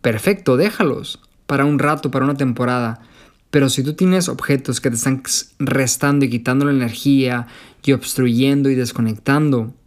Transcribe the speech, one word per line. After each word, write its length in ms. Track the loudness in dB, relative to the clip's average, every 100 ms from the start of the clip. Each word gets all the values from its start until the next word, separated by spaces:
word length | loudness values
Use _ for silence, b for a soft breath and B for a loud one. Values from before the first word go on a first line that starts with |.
perfecto, 560 | 0 0 0 0 2 2
déjalos 640 | 2 0 -4 -4 -10 -16 _ _ -6
para 180 | 0
un 140 | 0 2
rato, 320 | 0 -2 -4
para 140 | -2
una 120 | -2 -2
temporada. 640 | -2 -2 -2 -2 -4 -8 b b b b _
Pero 200 | 2 2
si 120 | 0
tú 120 | -4
tienes 340 | 0 2 2 0
objetos 520 | -6 -2 -2 -2 -4
que 100 | -2
te 60 | -2
están 260 | -2 -2 -4 -6 -6 _
restando 680 | -2 0 0 0 0 2
y 60 | 2
quitando 360 | 0 0 0 2
la 60 |
energía 760 | 0 -2 -2 2 2 2 -2 -6 B B B
y 100 | 0
obstruyendo 760 | 0 0 0 2 2 2 2 2
y 60 |
desconectando 1000 | 0 -2 -2 -2 -2 0 2 2 0 -2 -10